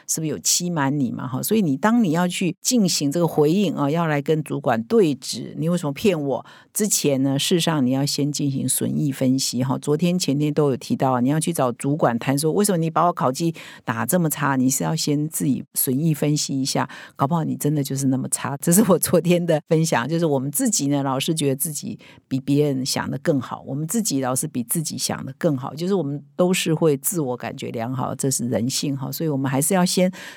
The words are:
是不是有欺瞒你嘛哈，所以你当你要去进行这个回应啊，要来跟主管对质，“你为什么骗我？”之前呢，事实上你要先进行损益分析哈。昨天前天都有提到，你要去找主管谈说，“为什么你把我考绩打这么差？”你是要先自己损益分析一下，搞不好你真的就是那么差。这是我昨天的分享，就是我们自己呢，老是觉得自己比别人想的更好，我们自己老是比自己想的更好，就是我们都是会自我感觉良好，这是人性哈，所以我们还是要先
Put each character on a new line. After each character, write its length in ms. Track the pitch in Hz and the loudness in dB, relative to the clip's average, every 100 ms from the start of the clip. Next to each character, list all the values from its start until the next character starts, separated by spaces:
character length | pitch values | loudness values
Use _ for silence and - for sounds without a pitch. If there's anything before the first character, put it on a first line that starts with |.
| - | -8
是 140 | - | -4
不 60 | 156 | -4
是 40 | |
有 80 | 107 | -4
欺 280 | - - 180 | -2 -2 0
瞒 320 | 165 135 147 | 0 0 0
你 100 | 127 | -2
嘛 160 | - 131 | -4 -6
哈， 160 | 131 | -4
所 140 | 135 220 | 0 2
以 60 | |
你 160 | 175 135 | 2 2
当 260 | 214 240 | 2 4
你 60 | 196 | 4
要 180 | 165 180 | 2 0
去 260 | 175 180 - | 0 -2 -2
进 260 | - 254 180 | 0 2 2
行 220 | - 143 | 2 0
这 100 | 170 | 2
个 80 | 165 | 2
回 240 | - 151 | 4 4
应 200 | 190 185 | 4 2
啊， 140 | - 143 | 0 0
要 180 | 165 165 | 0 0
来 140 | 147 | 0
跟 220 | 139 156 | 0 0
主 180 | - 139 | -2 -4
管 220 | 139 113 | 0 0
对 320 | 113 226 170 | 2 4 4
质 400 | 131 - 117 131 - | 2 -6 -10 -8 -4
，“你 100 | 156 | -2
为 100 | 175 | 0
什 80 | 156 | -2
么 60 | |
骗 280 | 143 196 165 | 0 0 2
我？” 240 | 139 117 - - - | 0 -4 -6 -20 -10
之 140 | - 208 | -4 0
前 340 | - 147 131 | 0 2 2
呢， 160 | 139 135 | 2 0
事 80 | - 180 | 2 2
实 40 | |
上 240 | 165 156 | 2 2
你 60 | 123 | 2
要 120 | 131 | 2
先 260 | 143 - 143 | 0 0 -2
进 180 | 147 143 | 0 -2
行 180 | 135 127 | -2 -2
损 300 | - 123 143 | -2 -2 0
益 140 | 151 | -2
分 260 | 131 131 131 | 0 0 0
析 240 | - 117 | 0 -2
哈。 160 | 131 131 | -2 -2
昨 180 | 147 156 | 0 0
天 220 | 175 180 | 2 0
前 180 | - 139 | 0 0
天 140 | 151 | 0
都 180 | 147 147 | 2 2
有 60 | 120 | 0
提 200 | - 123 | -2 0
到， 240 | 135 127 | 2 2
你 80 | 123 | 2
要 100 | 156 | 0
去 140 | 170 | 0
找 180 | 165 131 | 0 0
主 240 | 117 139 156 | 0 -2 2
管 220 | 147 117 | 2 2
谈 180 | - 139 | 0 0
说 140 | 156 | 0
，“为 100 | 170 | 2
什 80 | 208 | 2
么 40 | 175 | 2
你 120 | 160 | 0
把 140 | 160 175 | 2 2
我 60 | |
考 180 | 175 135 | 2 0
绩 240 | 135 170 165 - - | 0 -2 -4 -10 -12
打 200 | - 113 | -6 -4
这 140 | 117 180 | 0 2
么 100 | 160 | 2
差？” 280 | - 143 135 | 0 0 2
你 120 | 127 | 2
是 140 | - | 0
要 120 | 160 | -2
先 340 | 160 - 147 151 | -2 0 0 -2
自 160 | - | -2
己 200 | 160 123 - | 0 -2 -4
损 220 | - - 131 | -4 -2 0
益 160 | 165 | 2
分 240 | 147 147 147 | 2 2 0
析 240 | - 139 | 0 -2
一 40 | |
下， 240 | 131 131 131 - - | -2 -2 -2 -6 -12
搞 120 | - 139 | -4 -2
不 80 | |
好 100 | 165 | 0
你 100 | 143 127 | -2 -2
真 160 | 147 | 0
的 100 | 151 | 0
就 120 | 135 | -2
是 120 | 135 139 | 0 0
那 100 | 131 | 0
么 120 | 131 | -2
差。 280 | - 123 139 | -4 -4 -4
这 160 | - | 2
是 120 | 175 190 | 4 6
我 100 | 170 | 4
昨 220 | - 175 | 4 2
天 240 | 170 175 | 4 2
的 160 | 170 151 - | 2 0 2
分 160 | 160 | 0
享， 240 | 160 131 127 | 2 0 0
就 100 | 165 | 0
是 80 | 170 | 2
我 120 | 135 | 0
们 120 | 139 | -2
自 180 | 143 262 | -2 0
己 200 | - 139 | 0 0
呢， 140 | 143 | 0
老 180 | 139 131 | 0 -2
是 120 | 151 | -2
觉 160 | 160 143 | 0 0
得 80 | 135 | 0
自 140 | 165 | -4
己 280 | 143 131 - - - - | -8 -10 -12 -16 -20 -6
比 140 | 131 | -4
别 240 | 135 143 147 | 0 2 2
人 180 | 131 | 0
想 240 | 127 120 - | -2 -4 -4
的 80 | 139 | -4
更 220 | 175 139 | 0 0
好， 220 | - - 95 | 0 -10 -8
我 80 | |
们 120 | 139 160 | -6 -4
自 160 | 233 | -2
己 180 | 196 139 | 0 -2
老 140 | 123 | -2
是 140 | 127 - | -2 -4
比 160 | 127 | -4
自 180 | 113 170 | -4 -4
己 160 | 156 131 | -4 -4
想 260 | - - | -4 -4
的 80 | 120 135 | -8 -2
更 180 | 170 135 | 0 0
好， 180 | 131 | -4
就 120 | 147 180 | -6 -2
是 80 | |
我 80 | 196 | 0
们 180 | 143 143 - - | -2 -6 -6 0
都 160 | 180 | 2
是 220 | 185 175 | 2 0
会 220 | 156 165 135 | 2 2 2
自 240 | - 175 | 0 -2
我 160 | 131 123 | -4 -4
感 200 | 113 - | -6 -8
觉 140 | 120 | -8
良 240 | 123 117 | -6 -4
好， 200 | 131 104 | -4 -4
这 160 | - 139 | -2 -2
是 180 | 131 120 | -2 0
人 200 | 101 120 | 0 0
性 280 | - 156 135 | -2 -2 -4
哈， 140 | 135 | -6
所 120 | 135 | -4
以 40 | 165 | -2
我 80 | 139 | -2
们 140 | 135 | 0
还 100 | 135 | 0
是 140 | - | 2
要 100 | 190 | 2
先 260 | 180 - 185 180 - | 2 2 0 -2 -12